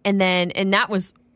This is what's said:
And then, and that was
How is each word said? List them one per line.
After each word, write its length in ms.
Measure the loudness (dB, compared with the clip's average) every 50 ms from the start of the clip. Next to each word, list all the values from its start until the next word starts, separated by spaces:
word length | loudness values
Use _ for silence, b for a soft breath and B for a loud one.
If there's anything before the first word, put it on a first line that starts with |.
| -2
And 160 | -2 0 2
then, 300 | 2 2 2 0 0 -2
and 200 | -2 -4 -2 2 2
that 140 | 2 2 0
was 240 | -2 -4 -4 -4 -8 _ _ _ _